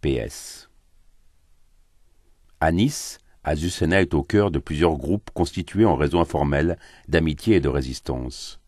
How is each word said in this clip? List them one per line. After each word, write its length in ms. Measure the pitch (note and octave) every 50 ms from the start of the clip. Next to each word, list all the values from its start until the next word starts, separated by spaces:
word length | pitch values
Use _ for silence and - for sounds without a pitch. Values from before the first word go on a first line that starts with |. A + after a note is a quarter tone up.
P 140 | - D2 C2+
S. 540 | B1 A1+ - - - - - - - - _ _ _ _ _ _ _ _ _ _ - _ _ _ _ _ _ - _ _ _ _ _ _ _ _ _ _ _ _ _ _ _ _ _ _ _ _ _
À 120 | - D#2+ E2
Nice, 460 | F2+ G#2+ D3 D3 - - - - - _ _ _ _ _
Azucena 560 | - D2+ D2+ D#2+ F2 F2+ - - D#2+ F2+ F#2+
est 120 | F#2 - -
au 100 | D2+ C#2+
cœur 280 | - - G#2 G2+ G2+
de 80 | E2 C#2+
plusieurs 380 | - - D#2+ D2 E2 E2+ D#2+ D2
groupes 320 | B1+ C#2+ F#2 G#2 _ - -
constitués 520 | - F2 D#2+ - - E2+ - - F#2+ A2
en 100 | A2 D#2+
réseau 240 | C2 D2 C#2+ D2 F2
informel 580 | E2 - - C#2+ C#2+ C#2+ C#2+ C#2+ D2+ E2+ E2+ - - - - - _ -
d'amitié 480 | - F2 E2+ E2 D2+ D2 - A2 G#2+
et 60 | F#2
de 80 | C2+ C#2+
résistance. 880 | C2 C#2+ C2 B1+ C2 - _ - C2 B1 B1 A#1+ - - - - - - _